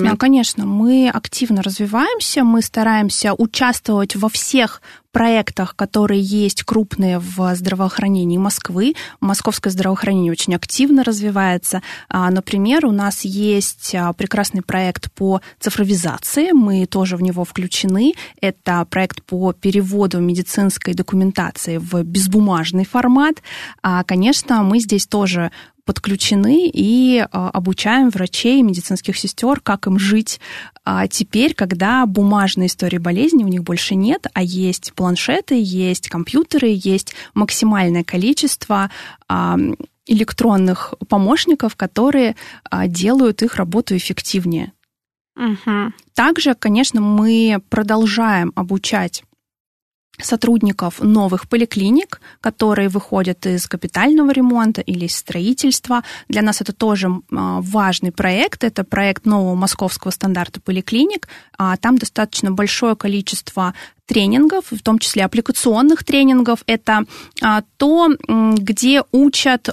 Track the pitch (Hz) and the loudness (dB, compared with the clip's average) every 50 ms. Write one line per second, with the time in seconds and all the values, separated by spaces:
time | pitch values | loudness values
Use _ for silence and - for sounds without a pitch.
0 | 185 220 214 214 254 262 269 262 226 - - - 202 196 202 208 220 240 262 262 | 2 2 0 2 4 4 4 4 2 0 -2 -4 -4 -2 0 2 4 4 4 4
1 | 262 247 - 220 - - - - 254 233 214 190 185 196 190 - 208 202 208 240 | 4 2 0 -4 -8 -8 -6 -4 -2 0 0 0 0 -4 -4 -4 -4 -2 0 0
2 | 294 415 494 440 - - - 302 254 233 226 226 226 - - 226 220 226 220 214 | 0 0 -2 -4 -4 -4 0 2 2 4 4 2 0 -2 -2 0 2 2 2 2
3 | 208 196 - - - 208 190 - 233 220 - - 262 247 247 - - - 214 202 | 2 0 -2 -2 -2 -2 0 0 -2 -2 0 0 0 0 0 -2 -2 0 0 0
4 | 202 196 - 202 214 220 - - - - - 262 226 214 - - _ - - - | 0 -2 -2 -2 -2 -2 -2 -4 -6 0 0 2 0 0 -2 -10 _ -20 -20 -20
5 | _ _ - 233 226 233 226 220 208 - - - 185 185 - - 202 202 - 214 | _ _ 0 0 2 4 2 2 0 -2 -4 -4 -6 -6 -4 -6 -6 -2 0 0
6 | 208 208 202 196 196 190 202 208 208 202 - - - - 220 220 214 - - - | 2 2 2 0 0 0 0 0 0 0 -2 -4 -4 0 0 0 0 0 -2 0
7 | 190 185 180 175 175 180 185 185 185 180 180 180 180 190 190 185 190 185 - - | 0 0 0 -2 -4 -6 -4 -2 -2 -2 -2 -2 -2 -4 -2 -2 -2 -2 -2 -2
8 | 196 196 196 185 175 175 175 180 190 202 - - - - 175 180 214 277 320 - | -2 0 0 0 0 0 0 0 0 -2 -2 -4 -8 -6 -4 -2 0 0 -2 -4
9 | - - - - - 196 196 - - 220 208 - - 202 185 185 185 190 190 - | -8 -16 -10 -4 -2 -2 -2 0 -2 -4 -4 -2 -4 -4 -2 -2 0 -2 -2 -2
10 | - 202 196 185 175 170 165 - - - 175 175 - - - - 269 277 285 269 | -2 0 0 0 0 0 -2 -2 -2 -2 -2 -4 -4 -6 -2 0 2 4 4 4
11 | 247 240 220 202 202 214 196 196 190 185 180 180 - - - 185 - - - - | 4 2 -2 -2 -2 -2 0 0 2 2 0 0 -2 -4 -6 -6 -8 -10 -18 -18
12 | - - - 185 180 180 185 190 185 - - 196 196 220 269 330 311 247 208 202 | -12 -6 -2 0 2 2 2 0 -2 -2 -2 0 0 2 2 2 2 2 0 0
13 | 202 202 196 - - 196 190 202 208 208 208 202 196 - - - - - - 180 | 0 -2 -4 -4 -8 -6 -4 -2 0 2 2 0 0 -2 -6 -8 -10 -6 -4 -2
14 | 175 170 175 - 202 190 - 208 202 - - 185 180 - - 185 185 180 - - | -2 -2 -2 -4 -4 -2 -2 -2 -2 -2 -4 -6 -4 -2 -2 -2 -2 -2 -4 -6
15 | - - _ - 196 190 190 190 - - - - - 214 - - 202 190 202 180 | -10 -12 _ -2 -2 0 0 -2 -4 -8 -16 -6 -6 -4 -2 0 0 0 0 0
16 | 170 160 123 - - - - 285 311 370 349 269 220 202 196 190 185 - - 196 | -2 -4 -6 -6 -8 -4 -2 0 2 4 4 4 4 4 2 0 0 0 0 -2
17 | 190 185 185 175 185 185 175 180 175 - - - 180 185 - - - 190 185 196 | 0 0 -2 -2 -2 -2 -2 -2 -4 -6 -6 -8 -6 -6 -4 -2 -2 0 2 2
18 | 240 302 339 - - - - - - 196 190 _ - 190 175 175 170 - - 190 | 2 2 0 -2 -8 -18 -12 -6 -4 -4 -4 _ -4 -2 -2 -2 -2 -2 -2 -4
19 | 190 180 - - - - 185 180 185 185 180 _ - 196 190 202 196 185 202 202 | -2 -4 -6 -10 -10 -8 -6 -2 -2 -2 -2 _ -2 0 0 0 0 0 0 0
20 | 202 185 180 175 175 175 175 180 180 - - 208 202 196 - - - 185 180 180 | 0 0 0 0 0 0 0 -2 -2 -4 -2 0 0 0 0 -2 -4 -4 -4 -4
21 | 180 - 196 190 190 190 185 - 175 165 - - - 175 165 165 170 175 180 175 | -4 -2 0 0 0 0 0 -2 -4 -6 -6 -10 -8 -6 -6 -6 -6 -4 -2 -2
22 | 170 170 170 196 190 185 185 214 208 202 185 165 160 165 175 185 190 - - 247 | -2 -2 -2 -2 0 2 2 4 4 4 2 0 -2 -2 0 -2 -2 0 0 0
23 | 247 247 247 269 285 311 311 - - - - - - - - _ - 196 180 180 | 2 4 4 4 4 2 0 -2 -8 -18 -16 -16 -16 -16 -14 _ -2 -2 0 0
24 | 180 - 190 180 190 247 220 - - - 247 220 202 190 208 240 226 202 214 196 | 0 0 0 2 2 2 2 0 0 0 2 2 2 2 2 2 2 0 0 -2
25 | - - - 208 202 185 180 175 170 165 - - - - _ _ - - 190 - | -2 -2 -2 -2 0 0 0 -2 -4 -4 -6 -12 -20 -20 _ _ -8 -6 -6 -6
26 | - 202 196 190 - - 214 196 202 220 277 330 359 339 - - 196 208 233 254 | -4 -4 -4 -2 0 0 2 2 4 4 4 4 2 2 0 0 0 2 4 4
27 | 254 254 247 233 208 - - 190 180 185 - 190 180 190 185 - - 208 233 262 | 4 4 4 2 0 0 -4 -4 -4 -4 -4 -2 -2 -2 -2 -2 0 2 2 4
28 | 269 247 202 185 185 180 - - - 233 262 277 247 208 185 175 - - 185 185 | 4 2 2 0 -4 -4 -4 -2 0 2 4 4 4 4 2 -2 -4 -4 -6 -4
29 | - - 190 - - 196 - - 233 247 285 269 - - 202 196 - 202 190 196 | -4 -6 -6 -4 -6 -8 -6 -4 -2 0 0 -2 0 -2 -2 -2 0 0 0 2
30 | 190 196 208 220 220 - - - - - - - - - _ - - - 190 185 | 2 2 2 0 0 -2 -8 -12 -14 -18 -16 -16 -18 -18 _ -12 -6 -4 -2 -2
31 | 190 190 - - 214 - - 214 262 330 320 - 202 180 196 170 190 208 247 262 | -2 -4 -2 -4 -6 -2 0 0 0 0 0 -2 -2 -2 -2 -2 0 0 2 2
32 | 254 208 185 208 202 202 208 202 196 190 - 190 180 180 - - 190 175 180 175 | 2 2 2 2 2 4 4 2 2 0 0 0 -2 -2 -2 -2 -4 -2 -2 -2
33 | 165 175 175 196 269 320 330 262 214 190 180 180 165 185 175 175 - - 196 190 | -2 -2 0 0 2 4 4 2 2 2 -2 -2 -2 -4 -4 -4 -2 -2 0 0
34 | 196 226 320 - - - - 190 185 175 180 185 185 185 185 - - - - - | 2 2 0 0 -4 -6 -4 -4 -4 -2 -2 -2 -2 -2 -2 -4 -8 -12 -6 -2
35 | 185 180 180 170 - - 269 381 - - 277 240 214 185 180 185 185 185 180 - | -2 0 0 -2 -2 -2 -2 -2 0 0 0 0 0 0 -2 -2 0 -2 -2 -4
36 | - - - 240 262 - - 285 330 - - 294 262 226 208 190 - 190 190 196 | -6 -8 -6 -6 -6 -2 0 0 0 2 0 0 2 2 0 0 0 0 0 0
37 | - - - - - - - 208 208 - - - 226 220 208 196 185 175 170 175 | -2 -6 -16 -18 -16 -6 -2 -2 -2 0 0 0 2 2 2 2 2 2 2 0
38 | 170 - - 180 190 240 294 - 311 269 - - - - 208 196 196 196 - - | -2 -2 -2 -2 0 0 0 0 0 -2 -2 -4 -4 -2 -2 0 -2 -2 -6 -12
39 | - - - _ _ - 185 180 180 175 175 185 196 208 214 - - - _ _ | -18 -20 -20 _ _ -4 -2 -2 0 0 0 0 0 -2 -4 -6 -10 -20 _ _
40 | _ - 233 208 220 - - - - 226 202 190 190 185 185 - - - - - | _ 0 2 2 2 0 -2 0 2 2 4 4 4 2 0 -2 -4 -10 -10 -10
41 | 190 - 214 196 190 202 285 339 - 349 311 285 - 214 - - 190 185 - 208 | -4 0 0 2 4 4 2 2 2 2 2 2 0 -4 -4 -4 -6 -4 -2 0
42 | 240 277 285 269 247 220 226 - - - - - - - - 180 185 180 170 175 | 2 2 4 2 2 0 -2 -6 -14 -20 -20 -20 -12 -6 -4 -2 -2 -2 -2 0
43 | 180 214 254 269 262 226 208 - 214 233 - - 185 165 175 226 - - 196 180 | 0 2 4 4 4 2 2 2 -2 -2 0 -2 -4 0 0 -2 0 0 -2 -2
44 | - - 185 - - - - 190 175 175 165 160 - - - _ _ _ _ _ | -2 -4 -8 -8 -8 -4 -4 -2 -2 -2 -2 -4 -6 -8 -14 _ _ _ _ _
45 | _ _ _ _ _ _ - - 247 226 208 190 - 226 208 208 202 226 - - | _ _ _ _ _ _ -10 -6 -4 -4 -4 -4 -4 -4 -2 -2 -2 -6 -8 -12
46 | _ _ - - 247 302 330 320 302 294 240 - - 214 202 233 269 - - 220 | _ _ -2 2 2 2 2 2 2 0 0 0 0 0 2 2 0 0 0 0
47 | 208 208 208 208 214 226 226 226 226 220 208 196 - - - - 214 208 220 220 | 0 2 2 4 4 4 4 4 4 2 0 -2 -4 -4 -2 -2 0 0 2 2
48 | 226 214 202 226 226 220 202 180 170 175 - 214 185 175 190 196 - - - 196 | 2 2 2 0 2 2 2 2 0 -2 -2 -4 -4 -4 -4 -4 -4 -2 -4 -2
49 | 180 170 - - - _ _ _ _ _ _ _ _ _ _ _ _ _ _ _ | -4 -4 -8 -10 -16 _ _ _ _ _ _ _ _ _ _ _ _ _ _ _
50 | _ _ _ - - - 240 226 - 233 233 220 214 202 196 - 185 170 - - | _ _ _ -10 -4 -4 -2 0 2 2 2 4 2 0 0 0 -4 -6 -4 0
51 | - 208 214 214 202 190 185 180 - - 240 233 233 226 - 202 190 202 240 311 | 2 4 4 4 4 2 0 -2 -4 -2 0 0 0 0 0 -2 0 2 2 2
52 | 403 - - - _ - - - - 226 - - 226 214 208 202 196 196 185 202 | 2 -2 -10 -18 _ -20 -16 -6 -6 -6 -2 0 0 2 2 2 0 0 -2 -2
53 | - - 214 190 185 185 180 - - 185 180 180 - - - 175 - 165 - 180 | -4 -2 -2 -2 -2 -2 -4 -4 -4 -4 -2 -2 -4 -6 -8 -8 -8 -6 -4 0
54 | 208 277 302 311 294 277 269 269 254 247 240 233 226 220 220 196 - - 185 175 | 2 4 4 4 4 4 4 4 2 2 2 2 2 0 0 -2 -4 -4 -4 -4
55 | 175 170 - - - - - 170 175 220 262 - - 269 254 - - - 247 240 | -4 -4 -6 -8 -10 -8 -6 -4 -2 -2 -2 0 0 0 0 0 -2 -2 -2 -2
56 | 233 - - - - - 214 208 214 214 208 - 208 - 202 - 226 220 208 190 | -2 -6 -16 -16 -8 -4 -2 0 0 0 0 -2 -4 -6 -4 -2 0 0 0 0
57 | 190 185 180 180 - - - - 185 185 180 185 180 185 202 214 196 190 175 - | 0 -2 -2 -4 -6 -6 -6 -4 -4 -4 -4 -4 -4 -2 0 0 2 2 0 0
58 | - 180 170 - 196 185 185 208 302 427 - - - 226 - - 190 - - 196 | -4 -4 -4 -2 -2 0 0 0 0 -2 -2 -4 -4 -4 -2 -4 -6 -4 -2 0
59 | 202 196 190 - - 214 208 202 190 185 180 180 190 196 - - 196 185 - - | 0 0 -2 0 0 0 2 2 2 0 0 0 -2 -2 -2 -2 -4 -6 -6 -6
60 | - 185 180 - - 190 185 175 175 - - - - - 185 190 185 - 226 233 | -8 -8 -6 -4 -2 -2 -2 -2 -4 -6 -8 -12 -6 -4 -4 -4 -4 -2 0 0
61 | 294 392 415 349 - - - - - _ _ - 190 185 185 185 - 233 262 240 | 0 0 0 -4 -10 -14 -20 -20 -20 _ _ -4 -2 -2 -2 0 2 2 2 2
62 | - - - - 214 214 - - - 196 190 190 208 202 - - 247 233 220 220 | 2 -2 -4 -4 -4 -4 -4 -4 -2 -2 0 0 -2 -2 -2 0 0 0 0 -2
63 | - 202 202 202 196 - - - - - - 196 185 180 185 - - - _ _ | -2 -4 -4 -4 -4 -6 -8 -10 -10 -10 -6 -4 -4 -4 -4 -8 -18 -20 _ _
64 | _ - - 220 196 196 220 262 294 302 392 381 - - 233 208 - 226 220 220 | _ -2 0 0 2 2 4 4 4 4 2 0 -4 -6 -10 -6 0 0 0 2
65 | - - - 208 190 185 - 226 226 - - - - 240 220 220 254 302 330 - | 0 -2 -2 -2 -2 0 0 -2 -2 -2 -4 0 0 2 2 4 4 4 4 4
66 | - - 277 277 277 269 262 254 240 233 233 - - - 226 220 - - 214 214 | 0 0 2 4 4 6 6 4 4 2 0 -2 -2 -4 -4 -2 0 0 0 0
67 | 214 - - - - - - - - 220 214 214 214 _ _ - 277 294 320 339 | 0 -4 -10 -20 -20 -16 -10 -2 0 0 0 0 -2 _ _ 0 2 4 4 4
68 | 339 320 277 - - - 226 226 220 220 220 214 196 202 214 - 240 254 277 277 | 4 4 2 2 0 0 0 2 4 4 2 2 0 0 -2 0 2 4 4 2
69 | - - - 262 285 294 269 - - 277 254 240 - - | 2 2 2 4 4 4 4 2 2 2 2 0 -2 -4